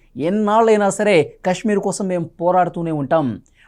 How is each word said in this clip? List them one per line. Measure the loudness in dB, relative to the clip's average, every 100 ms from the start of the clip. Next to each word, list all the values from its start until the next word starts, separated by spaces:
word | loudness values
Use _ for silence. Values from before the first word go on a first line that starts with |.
| _ -8
ఎన్నాళ్ళైనా | -4 -2 0 2 4 4 2
సరే | 0 2 2 2 -2 -4
కశ్మీర్ | -2 -2 -2
కోసం | -2 -4 -4
మేము | -4
పోరాడుతూనే | -6 -4 0 2 0 -2 -6
ఉంటాం, | -4 0 0 0 -4 -12 _